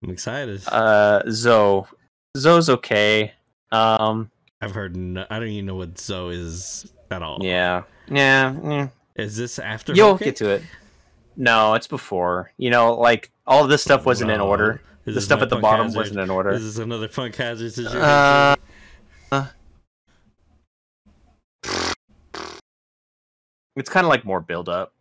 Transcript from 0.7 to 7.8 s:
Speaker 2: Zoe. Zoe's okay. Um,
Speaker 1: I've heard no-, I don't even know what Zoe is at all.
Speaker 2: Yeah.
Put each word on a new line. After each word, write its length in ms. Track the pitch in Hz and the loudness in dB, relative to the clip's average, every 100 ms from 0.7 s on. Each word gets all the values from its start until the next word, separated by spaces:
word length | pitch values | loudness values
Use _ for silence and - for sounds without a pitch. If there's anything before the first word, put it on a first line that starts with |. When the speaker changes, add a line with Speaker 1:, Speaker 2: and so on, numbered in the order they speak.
| - 113 107 104 104 - | 2 4 6 6 4 2
Speaker 2:
Zoe. 560 | 110 117 113 104 98 95 _ _ _ _ 139 | -2 4 6 6 2 -2 _ _ _ _ 0
Zoe's 320 | 139 170 165 | 4 4 4
okay. 640 | 127 - 107 104 107 107 _ _ _ _ | 0 2 2 4 2 0 _ _ _ _
Um, 580 | 113 110 110 110 110 110 _ _ _ | 2 2 2 0 -2 -8 _ _ _
Speaker 1:
I've 100 | 110 98 | -12 -10
heard 200 | 98 87 | -10 -10
no-, 300 | 90 92 95 | -10 -10 -10
I 100 | 110 | -10
don't 80 | 113 | -10
even 160 | 104 98 | -10 -10
know 100 | 92 | -10
what 220 | 90 87 | -12 -14
Zoe 360 | - 95 90 87 | -12 -10 -8 -10
is 560 | 85 82 92 - - _ _ | -10 -12 -12 -14 -18 _ _
at 100 | 92 | -12
all. 180 | 82 71 | -10 -8
Speaker 2:
Yeah. 420 | 95 90 90 90 | -4 0 0 -2